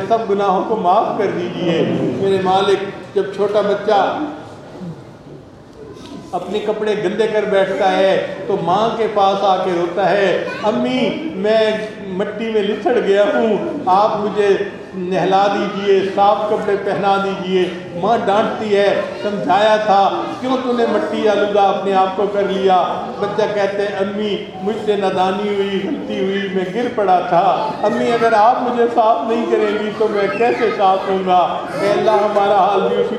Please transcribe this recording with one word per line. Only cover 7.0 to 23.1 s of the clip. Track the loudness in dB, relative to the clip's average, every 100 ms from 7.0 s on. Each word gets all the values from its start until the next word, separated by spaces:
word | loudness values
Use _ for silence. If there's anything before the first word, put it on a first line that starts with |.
گندے | -2 0 0
کر | 0 0
بیٹھتا | 0 0 0 0 2
ہے | 2 2 -2 -6 -4
تو | -2
ماں | 0 0 0 0
کے | 0
پاس | 2 2 2
آ | 2 2
کے | 0 0
روتا | -2 0 2
ہے، | 2 2 0 -2 -2
"امی | -2 0 0 0 0 -2 -6
میں | -4 0 2 2 0 -6 -10 -8
مٹی | -4 -4 -4 -2
میں | 0
لتھڑ | 0 0 0 2 4
گیا | 4 4
ہوں، | 2 2 0 -2 -4 2
آپ | 4 4 0
مجھے | -2 0 2 2 -2 -8 -12
نہلا | -8 -4 0 2 2 2
دیجئے، | 0 -2 -2 2 2 2
صاف | 2 4 2 0
کپڑے | -2 0 -2
پہنا | -2 -2 0 0
دیجئے۔" | -2 -4 -2 0 0 -4 -10 -4
ماں | 0 0
ڈانٹتی | 2 0 0 -4 0 2
ہے، | 4 2 -2 -6
"سمجھایا | -4 -4 0 2 4 2
تھا، | 4 4 4 0 -6 -6
کیوں | -2 -2
تو | 0
نے | 0 0
مٹی | 0 -2 0 0
آلودہ | 2 2 2
اپنے | 2 2 0
آپ | 2 2 0
کو | -2
کر | 0 -2
لیا؟" | 0 2 4 2 -2 -8